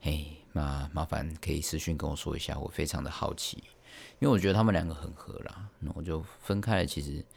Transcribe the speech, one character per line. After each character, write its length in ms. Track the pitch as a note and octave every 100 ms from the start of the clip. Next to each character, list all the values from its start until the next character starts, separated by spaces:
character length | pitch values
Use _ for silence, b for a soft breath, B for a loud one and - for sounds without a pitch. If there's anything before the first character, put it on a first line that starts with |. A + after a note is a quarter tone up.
嘿， 340 | - D2+ D2 D#2 -
那 380 | - C#2+ C#2 C#2
麻 140 | D#2 D#2
烦 280 | - C#2+ D#2
可 120 | -
以 80 | D2+
私 180 | D2+ D#2+
讯 180 | - D#2+
跟 120 | D2
我 40 |
说 220 | D2 - C#2
一 40 |
下， 200 | - -
我 80 | -
非 180 | - D#2+
常 160 | -
的 80 | C#2
好 240 | - -
奇， 300 | - - - - - B B B B
因 80 | C#3+
为 0 |
我 100 | A2+
觉 120 | F#2+
得 40 |
他 80 | F#2+
们 120 | A2+
两 120 | F#2 E2
个 80 |
很 160 | D#2+ F2+
合 200 | - - - -
啦， 240 | - G2+ -
那 100 | - -
我 80 |
就 180 | E2+ D#2+ D#2+ -
分 180 | - G2+
开 200 | G2+ G#2
了， 60 | E2
其 160 | -
实 220 | C#2+ C#2+ -